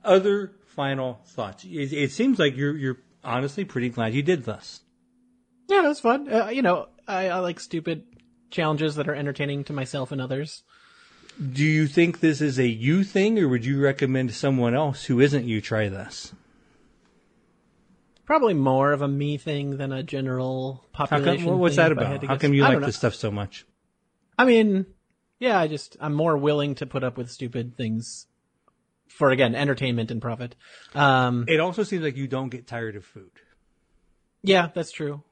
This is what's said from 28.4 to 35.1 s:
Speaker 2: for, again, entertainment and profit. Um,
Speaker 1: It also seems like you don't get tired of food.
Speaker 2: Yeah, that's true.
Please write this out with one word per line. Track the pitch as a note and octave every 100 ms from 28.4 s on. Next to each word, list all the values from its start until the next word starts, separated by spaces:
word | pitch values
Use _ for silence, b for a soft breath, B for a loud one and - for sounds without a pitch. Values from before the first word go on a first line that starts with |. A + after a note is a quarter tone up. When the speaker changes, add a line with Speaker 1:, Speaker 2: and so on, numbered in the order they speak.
| _ _ _ _ _ _ _
Speaker 2:
for, | - C#3
again, | C3 B2 A#2+
entertainment | C#3+ B2+ C3 A#2 A2+
and | A2+
profit. | A#2+ A#2 B2 - B B B
Um, | C#3+ C#3+ C3 B2+ B2 A#2+
Speaker 1:
It | D#3+
also | F3 F3
seems | G3+ F#3
like | D#3 C3
you | C3+
don't | C3 C3
get | B2 A#2+
tired | A#2+ A2+ G2+
of |
food. | - G#2 F#2 _ _ _ _ _ _ _ _ _ _ _
Speaker 2:
Yeah, | G3 F#3+ E3+
that's | F3 D#3+
true. | - D3